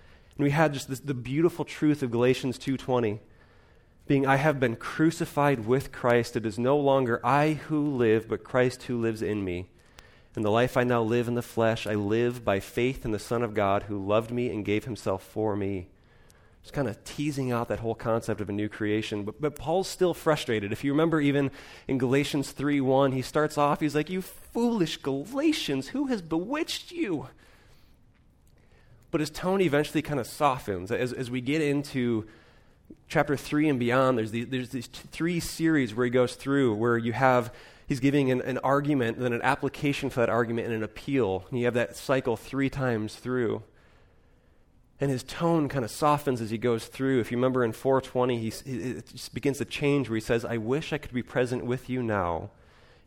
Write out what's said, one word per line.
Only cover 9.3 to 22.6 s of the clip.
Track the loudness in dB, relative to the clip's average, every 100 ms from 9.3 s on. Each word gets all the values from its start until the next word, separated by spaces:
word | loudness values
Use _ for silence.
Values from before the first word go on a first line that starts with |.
| -2
me. | -2 -4 -8 -16 _ -20 -20 -20 -12 -2
And |
the | 2
life | 2 2 2
I |
now | 2 2
live | 2 0 0
in | -2
the |
flesh, | -4 2 2 2 -2
I |
live | -2 2 2 2 0
by | -2 -2
faith | -2 -2 0 -2 -4
in |
the | -4
Son | -2 -2
of | -2
God | 0 2 0
who | -2 -6
loved | 2 2 2
me | -2 -2
and | -2 0
gave | -2
himself | -2 -6 -2 -4
for | -4 -4 -2 0
me." | -2 -4 -8 -16 _ -20 -20 -20 -20 _
Just | -8
kinda | -4 -4 -4 -12
teasing | -6 -4 -4 -2
out | -2 -2
that | -4
whole | -4 -4
concept | 0 0 0 -4
of | -4
a |
new | -4 -4
creation. | -2 0 0 -2 -4
But, | -6 -6
but | -6 -6
Paul's | -2 -2 -2
still | 0 0
frustrated. | 2 0 0 2 -2 0
If | -2
you | 0
remember | 2 2 4
even | 2 2 0 -4 -16 -14 -4
in | 0
Galatians | 2 2 2 -2 -4
three | -4